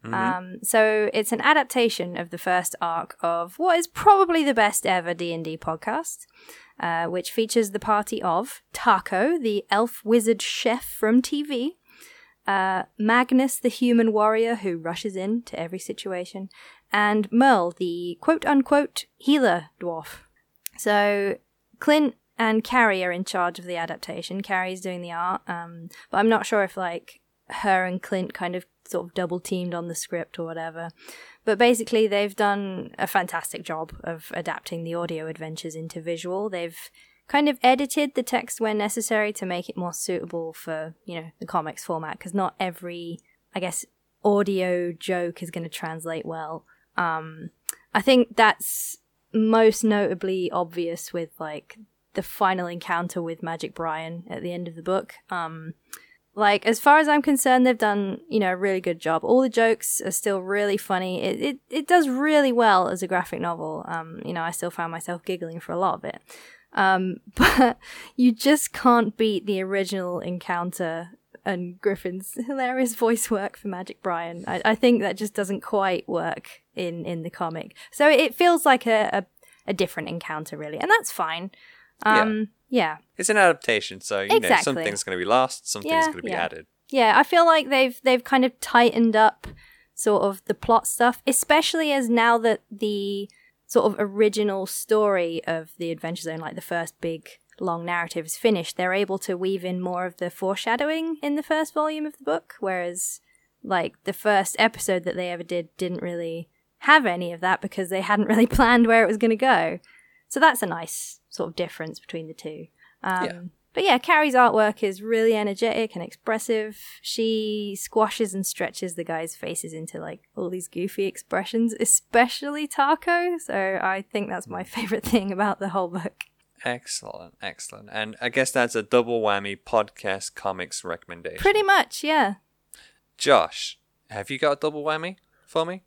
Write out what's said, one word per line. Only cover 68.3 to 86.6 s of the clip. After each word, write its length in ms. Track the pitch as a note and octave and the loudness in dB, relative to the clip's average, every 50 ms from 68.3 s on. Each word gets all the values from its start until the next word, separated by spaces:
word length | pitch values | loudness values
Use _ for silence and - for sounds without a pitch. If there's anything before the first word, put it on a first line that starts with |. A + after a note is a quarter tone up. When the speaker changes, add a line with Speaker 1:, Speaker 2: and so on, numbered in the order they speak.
Speaker 2:
just 420 | A3+ - - C4+ D4+ D4 - - - | 4 4 4 4 4 4 2 -4 -8
can't 420 | - - B3+ A#3+ A#3+ A3+ G#3 - | 2 4 6 6 6 4 0 0
beat 280 | - A3+ A3 G#3 F3+ - | 0 0 0 0 0 -2
the 160 | G#3 G3+ F#3+ | -2 -2 -2
original 580 | F#3+ F#3+ G3 G3 G3 F#3 G3+ F#3+ F3+ F3+ F3 E3+ | -2 -2 0 -2 0 0 -2 -4 -4 -4 -4 -4
encounter 920 | - F3+ F3+ F3+ - - F3+ F3 F3 F3+ - - F3+ E3 D#3+ E3 F3 F3 G3+ _ _ _ _ - _ | -4 -6 -6 -8 -6 -4 -4 -2 -2 -4 -4 -4 -4 -4 -4 -6 -8 -12 -18 _ _ _ _ -10 _
and 340 | G3 G3 F3 F3+ F3 F3 F#3 | -4 -4 -4 -6 -8 -10 -2
Griffin's 520 | - G#3 G3 - - F#3 F3 F#3+ F#3+ - - - A#3+ | -2 -2 -2 -2 -6 -8 -8 -8 -10 -10 -10 -8 -6
hilarious 480 | A#3+ C#4+ C4+ B3+ B3 B3+ C4 C4 A#3+ A3 | -6 -4 -4 -2 -2 0 0 0 0 0
voice 340 | - A#3+ A3+ A#3 A3 - - | 0 2 2 2 0 0 -2
work 280 | A3+ G3 G3 G3+ - | -2 -2 -2 -6 -10
for 100 | - - | -8 -10
Magic 340 | G3+ F#3+ F3+ F#3 - - _ | -8 -8 -8 -10 -12 -14 _
Brian. 420 | - F#3 F3 E3 E3+ E3+ E3+ F3 F#3 | -6 -4 -4 -4 -6 -8 -10 -10 -8
I, 140 | - - F3 - | -6 -6 0 2
I 100 | A3 A3 | 0 2
think 260 | - - B3 A#3+ G#3 | 4 6 6 6 6
that 160 | F#3+ G3 F#3 | 2 -2 -2
just 160 | F#3+ G#3+ G3+ _ | -4 -6 -6 _
doesn't 260 | - G3+ F#3 G3+ F#3 | -4 -4 -4 -4 -8
quite 460 | - - - G3+ G3 F#3+ F3+ - - - | -6 -2 0 0 2 2 0 -2 -4 -4
work 520 | - E3+ E3 E3 - - - - - - _ _ _ | -4 -4 -2 -4 -6 -8 -10 -20 -20 -20 _ _ _
in, 300 | - F#3 F3 E3 E3+ D#3 | -8 -6 -6 -6 -6 -8
in 160 | - F3 E3 D#3+ | -6 -6 -6 -8
the 60 | F3 | -10
comic. 460 | - - F3+ E3 E3 E3 - - _ - - - | -8 -6 -6 -6 -6 -8 -12 -12 _ -20 -20 -20
So 160 | - - C#4+ D4+ | -2 4 6 6
it 240 | D4+ C4 D#4+ B3+ A#3 | 8 6 4 2 2
feels 320 | - F4 F4 F4 E4 - | 4 4 6 6 6 6
like 220 | D4+ C4 B3 - | 4 4 4 4
a, 220 | A#3 A3 G#3+ G#3+ - - | 2 2 2 2 0 0
a, 120 | G3 F#3+ _ _ _ _ _ _ _ _ | -2 -4 _ _ _ _ _ _ _ _
a 60 | - G3+ | -6 0
different 360 | E3+ F#3 - - - D#3+ - | 0 0 -2 -2 -8 -8 -8
encounter, 480 | D#3+ E3+ - - D#3 D3+ D#3+ - - | -8 -10 -8 -8 -8 -8 -8 -10 -12
really. 200 | D3+ D3+ D3+ D#3 - | -12 -10 -10 -6 -6
And 100 | - F4 | 2 2
that's 220 | G#4+ A4+ A4 - | 2 2 2 -4
fine. 400 | - - F3 D#3+ D#3+ E3+ F3+ G3 _ _ - - - _ _ _ _ _ - | -4 -4 -4 -4 -4 -6 -8 -10 _ _ -20 -20 -20 _ _ _ _ _ 2
Speaker 1:
Yeah. 160 | G#3+ G#3+ G#3+ | 4 4 4
Speaker 2:
Um, 260 | G#3+ A3 G#3+ A3 A3 G#3 _ _ _ _ C4 | 4 2 0 -2 -4 -6 _ _ _ _ 0
yeah. 240 | A#3+ F3+ D#3 D#3 - _ _ _ | 0 0 0 -2 -8 _ _ _
Speaker 1:
It's 120 | - F3+ - | -6 -2 2
an 80 | G#3+ | 4
adaptation, 640 | G#3+ G3 F3 D#3 C3+ - - A2+ G#2 - - F#2 G2 | 6 8 6 6 4 0 0 0 0 0 -4 -12 -12
so, 200 | - - G#2 G2 | -8 -4 -2 -2
you 80 | G2 G2+ | 0 2
know, 60 | - | 2
Speaker 2:
Exactly. 260 | A4+ - F2+ G#3+ F3 - | 2 4 4 4 4 4
Speaker 1:
something's 400 | - C3+ - - G#2 G2+ G2 - | 0 -2 -2 -2 -4 -4 -4 -6
gonna 140 | - F#2+ | -4 -4
be 80 | F2+ F2+ | -4 0
lost, 440 | F#2+ A2+ B2+ B2+ C3 - - _ - | 2 4 4 4 2 -2 -10 _ -8
something's 220 | - G#2+ - D4+ | -8 -6 -4 -2
Speaker 2:
Yeah, 160 | D#4+ D#4+ D#4+ | 0 0 0
Speaker 1:
gonna 160 | D#4+ D4+ - - | 0 -2 -6 -8
be 80 | A3 | -6
Speaker 2:
yeah. 120 | F#3 - - | -4 -4 -4
Speaker 1:
added. 200 | - - D#2+ | -4 -6 -10